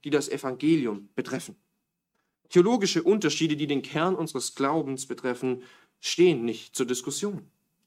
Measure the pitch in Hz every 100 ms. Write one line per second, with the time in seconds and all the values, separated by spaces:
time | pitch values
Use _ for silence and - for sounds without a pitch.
0 | 147 143 - 143 131 127 151 160 117 101
1 | - - - 127 - - _ _ _ _
2 | _ _ _ _ - 180 190 247 190 165
3 | 170 214 151 147 165 147 147 139 - 151
4 | 175 180 156 127 - - 135 160 135 131
5 | - 123 127 123 127 127 - - _ _
6 | - - 180 135 117 110 - - 123 123
7 | 143 139 208 165 - _ _ _